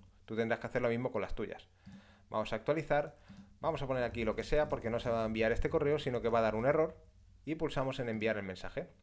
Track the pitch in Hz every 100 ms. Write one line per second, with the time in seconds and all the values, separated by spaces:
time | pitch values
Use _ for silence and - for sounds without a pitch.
0 | - - - 110 113 113 117 123 120 117
1 | 127 107 92 - 87 - - _ - -
2 | - - - 107 107 110 - 156 - 147
3 | 147 - - - - - 156 143 127 131
4 | 117 113 110 104 - 147 147 131 113 117
5 | 123 113 110 110 110 113 143 160 143 151
6 | 139 120 113 113 110 107 127 147 165 -
7 | - - - - 139 160 156 147 131 131
8 | 117 110 110 104 95 92 90 - 170 -